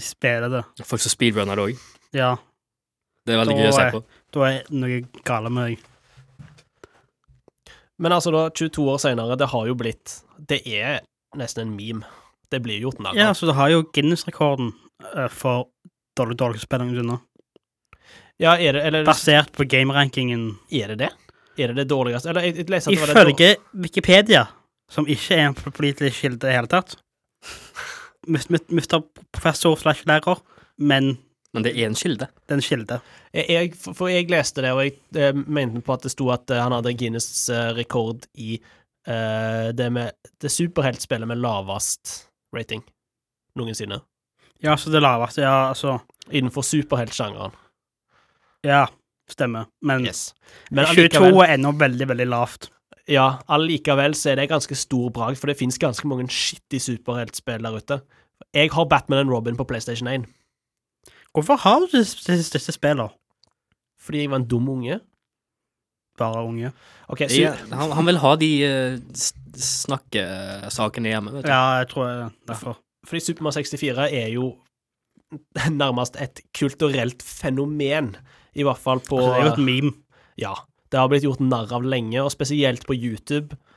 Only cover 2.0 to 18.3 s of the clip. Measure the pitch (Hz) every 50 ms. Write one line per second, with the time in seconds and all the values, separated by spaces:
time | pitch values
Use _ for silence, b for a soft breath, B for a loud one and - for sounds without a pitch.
2 | _ _ - 135 127 123 123 123 - _ _ _ _ _ _ _ _ _ _ _
3 | _ _ _ _ _ 117 113 113 113 110 110 - - 139 139 135 131 123 113 110
4 | - b b b b _ - 147 135 135 135 131 - - 151 135 127 127 127 123
5 | 123 123 - - - - 120 110 110 117 123 123 120 117 113 - - _ _ _
6 | _ _ _ - - _ _ - - - - - _ _ _ _ - _ _ _
7 | _ _ _ _ _ _ - _ _ _ _ _ b b b b b b b -
8 | 165 170 180 175 - 180 156 156 160 160 160 - 160 160 - - 147 135 135 143
9 | - 139 123 117 113 117 127 131 143 131 - 120 110 117 127 120 113 113 107 -
10 | _ - - - - _ _ - 147 - 139 139 - - 107 104 110 135 143 -
11 | - _ _ _ _ _ - 143 123 - - 117 113 110 107 101 104 110 113 110
12 | 110 B B B B B B B _ _ 135 131 117 117 104 101 117 131 123 -
13 | 104 92 - 208 208 220 196 - 170 165 139 139 139 147 165 165 156 160 - 147
14 | 139 156 175 - - - - - 156 147 139 127 123 113 - - _ _ _ _
15 | - - - 165 131 117 - - - 131 123 123 123 - _ _ _ - _ _
16 | _ _ _ - 123 113 120 120 131 120 113 110 - - 135 123 123 123 123 120
17 | 120 117 123 123 - _ _ _ _ _ _ _ _ _ _ _ _ _ b b
18 | b b b b b b